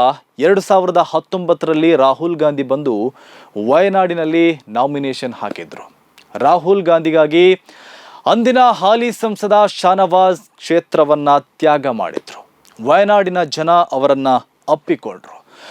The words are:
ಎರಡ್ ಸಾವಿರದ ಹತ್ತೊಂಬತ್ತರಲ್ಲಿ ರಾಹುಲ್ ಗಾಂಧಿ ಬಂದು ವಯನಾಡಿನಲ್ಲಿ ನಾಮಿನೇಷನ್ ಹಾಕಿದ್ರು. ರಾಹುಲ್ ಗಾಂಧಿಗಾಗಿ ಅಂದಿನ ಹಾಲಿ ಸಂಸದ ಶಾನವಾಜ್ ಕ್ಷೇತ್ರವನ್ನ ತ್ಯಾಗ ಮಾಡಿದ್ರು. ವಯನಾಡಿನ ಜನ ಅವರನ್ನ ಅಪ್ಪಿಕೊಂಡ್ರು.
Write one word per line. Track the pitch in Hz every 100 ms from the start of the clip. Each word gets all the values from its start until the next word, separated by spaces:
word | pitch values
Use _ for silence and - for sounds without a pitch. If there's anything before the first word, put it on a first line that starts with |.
| 123 143 _ -
ಎರಡ್ | 156 196
ಸಾವಿರದ | - 190 180 175 156
ಹತ್ತೊಂಬತ್ತರಲ್ಲಿ | 160 - 190 170 165 156 156 165 156
ರಾಹುಲ್ | 135 131 165 165
ಗಾಂಧಿ | 151 143
ಬಂದು | 131 135 143 107 120 - - - - 104 107
ವಯನಾಡಿನಲ್ಲಿ | 151 196 190 185 170 156 165 170 156 -
ನಾಮಿನೇಷನ್ | 113 139 143 139 127 131
ಹಾಕಿದ್ರು. | 113 104 - 82 - - _ _ _ _
ರಾಹುಲ್ | - 135 175 160 196
ಗಾಂಧಿಗಾಗಿ | 170 165 160 156 151 160 180 185 _ - - - - - -
ಅಂದಿನ | 214 233 254 247
ಹಾಲಿ | 208 185 233 240
ಸಂಸದ | - 226 202 208 208 208
ಶಾನವಾಜ್ | - 185 190 185 185 185 175
ಕ್ಷೇತ್ರವನ್ನ | - _ - 165 165 175 147 151 147 143
ತ್ಯಾಗ | - - 156 147 135
ಮಾಡಿದ್ರು. | 113 87 76 - - - _ _ - 113
ವಯನಾಡಿನ | 170 202 208 185 180
ಜನ | 156 - 160
ಅವರನ್ನ | 175 170 135 135 135 135 127 - _ -
ಅಪ್ಪಿಕೊಂಡ್ರು. | 151 - 147 110 90 - - _ - -